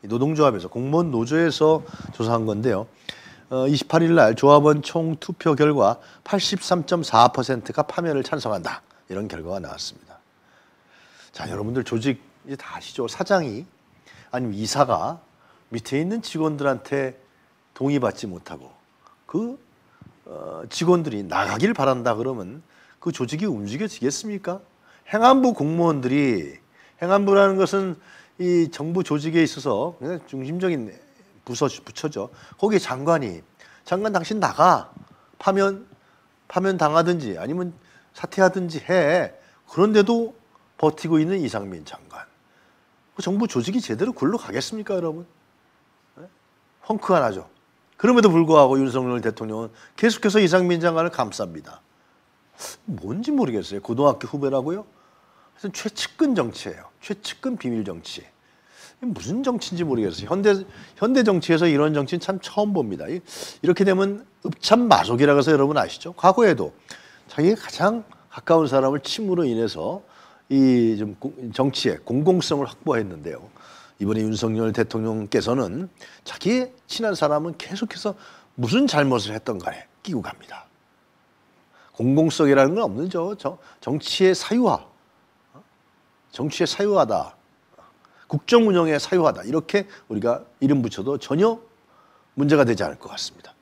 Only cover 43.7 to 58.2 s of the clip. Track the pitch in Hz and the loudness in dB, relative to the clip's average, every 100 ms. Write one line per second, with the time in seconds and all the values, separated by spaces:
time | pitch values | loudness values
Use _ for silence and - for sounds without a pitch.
43.7 | 240 - 110 226 - 139 220 - 110 - | -4 -4 -4 -4 -2 -2 -2 -6 -8 -6
44.7 | 220 208 190 165 156 175 _ _ _ _ | -10 -6 -4 -4 -8 -16 _ _ _ _
45.7 | _ _ _ _ - 175 _ _ _ _ | _ _ _ _ -20 -20 _ _ _ _
46.7 | _ - 220 - 175 120 95 80 _ _ | _ -6 -6 2 2 2 -2 -12 _ _
47.7 | _ _ _ 226 247 214 165 160 156 135 | _ _ _ 4 6 6 6 6 8 8
48.7 | 135 135 127 127 123 113 110 110 110 113 | 6 2 0 -2 -2 -4 -6 -8 -8 -10
49.7 | - - - 233 220 208 214 185 185 180 | -14 -20 0 0 2 2 4 4 4 4
50.7 | 170 170 160 170 - 110 - 95 80 - | 2 2 0 -2 -2 -6 -4 -10 -10 -18
51.7 | - _ _ _ _ _ _ _ _ - | -20 _ _ _ _ _ _ _ _ -18
52.7 | - - 139 95 160 254 285 156 110 85 | -16 -12 -10 -8 -6 -2 0 0 -2 -6
53.7 | 101 - 117 143 123 - 147 139 135 135 | -10 -6 2 2 2 -6 -4 -2 -2 -4
54.7 | 190 214 _ _ _ _ _ _ _ 202 | -8 -12 _ _ _ _ _ _ _ -12
55.7 | - 214 - - - 302 208 120 - 101 | -8 -10 -8 -12 -2 0 2 -2 -6 -14
56.7 | 82 - _ - 202 - - 262 240 123 | -14 -20 _ -12 -10 -10 -8 -8 -6 -4
57.7 | 117 98 82 - - | -4 -6 -10 -14 -18